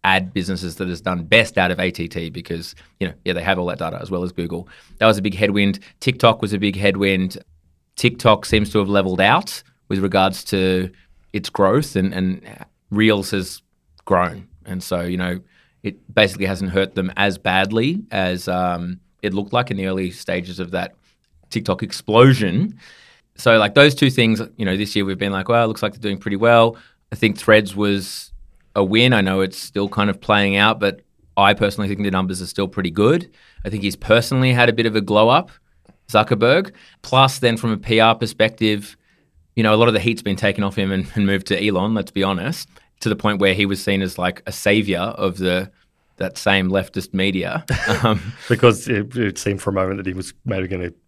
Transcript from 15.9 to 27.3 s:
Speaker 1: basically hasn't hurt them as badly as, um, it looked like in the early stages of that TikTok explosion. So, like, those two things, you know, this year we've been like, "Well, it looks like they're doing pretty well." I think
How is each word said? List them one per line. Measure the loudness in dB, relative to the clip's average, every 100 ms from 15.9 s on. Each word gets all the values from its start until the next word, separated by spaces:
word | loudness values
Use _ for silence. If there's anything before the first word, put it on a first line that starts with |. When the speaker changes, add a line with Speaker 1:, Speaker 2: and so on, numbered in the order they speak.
| -10 _
Speaker 1:
basically | 0 0 0 -6
hasn't | -4 -2
hurt | -2 -2
them | -2 -4 0
as | -2 -2
badly | -2 0 0 0 -2 -4 -6
as, | -4 -2 -4 -4
um, | -2 -2 -4 -6 -10 _ _
it | -6
looked | -6 -4
like | -4 -4
in | -4
the | -4
early | -4 -6
stages | -8 -6 -6 -6 -10
of | -6
that | -6 -8 _ _ _ _ _ _
TikTok | -8 -4 -4
explosion. | -4 -10 2 8 8 6 2 0 -2 -6 -20 -20 _ _ _ -2
So, | 4 4
like, | 6
those | 6 6 6
two | 2
things, | 4 2 2 -4 -6
you | -4
know, | -2
this | -2 -2
year |
we've | -2 -2
been | -4
like, | -4 0
"Well, | 2
it | 2
looks | -2
like | -6
they're | -4
doing | -6 -6
pretty | -6 0
well." | 4 6 6 2 _ _ _
I | -2
think | -2